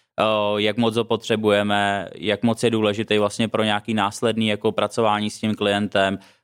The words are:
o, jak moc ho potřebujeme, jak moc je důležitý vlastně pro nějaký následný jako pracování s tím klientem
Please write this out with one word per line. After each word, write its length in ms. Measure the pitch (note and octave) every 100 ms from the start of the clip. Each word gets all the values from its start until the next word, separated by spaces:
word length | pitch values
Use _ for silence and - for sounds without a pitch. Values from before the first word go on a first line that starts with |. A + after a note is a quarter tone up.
| _ -
o, 380 | G#2+ G#2+ G#2 G#2
jak 180 | G#2+ G#2+
moc 200 | A2+ A2
ho 80 |
potřebujeme, 1040 | G#2+ A2+ - A2 G#2+ G2+ G2+ G2+ G2+ G2+ F2
jak 280 | - G2 G2+
moc 200 | A#2 A2+
je 80 | A#2+
důležitý 480 | A2+ G#2+ G#2 G#2+ G#2
vlastně 300 | G2+ - A2
pro 160 | G#2
nějaký 300 | A2 G#2 A#2
následný 540 | A2 G2+ - A#2 A2 A2
jako 240 | G#2 A2
pracování 580 | G2 G#2 - A2 G#2 G#2+
s 80 | -
tím 160 | G#2+
klientem 640 | G2+ G#2 G2+ G#2 G2+ G2 G2 - _